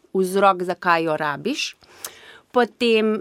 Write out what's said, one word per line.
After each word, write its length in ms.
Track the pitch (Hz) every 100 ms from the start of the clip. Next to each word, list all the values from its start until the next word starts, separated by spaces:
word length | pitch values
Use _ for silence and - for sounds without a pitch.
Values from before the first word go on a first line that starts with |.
| _
vzrok, 520 | 190 185 190 196 180
zakaj 400 | 180 175 185 170
jo 120 | 165 156
rabiš. 600 | 151 139 156 302 - - _ - - - - - _
Potem, 580 | 247 226 - 240 220 220 214